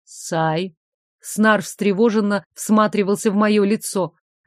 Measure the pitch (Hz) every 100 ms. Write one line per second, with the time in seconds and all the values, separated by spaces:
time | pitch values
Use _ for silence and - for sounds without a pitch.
0 | _ - - 165 160 160 185 - _ _
1 | _ _ - 196 220 208 - - 202 190
2 | 233 214 202 202 - - - 214 214 214
3 | 190 202 226 202 214 208 196 214 - 196
4 | 165 - _ _